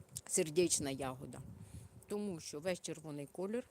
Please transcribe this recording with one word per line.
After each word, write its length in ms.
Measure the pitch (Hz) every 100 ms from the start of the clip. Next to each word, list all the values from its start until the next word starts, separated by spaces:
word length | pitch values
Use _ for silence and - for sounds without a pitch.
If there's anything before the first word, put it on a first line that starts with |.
| - - -
сердечна 640 | - 160 151 170 - 143
ягода. 520 | 135 135 131 139 135 - - - - - - -
Тому 320 | 208 208 165
що 200 | - 147
весь 200 | 175 175
червоний 460 | - 156 156 147 139
колір 380 | - 196 233 -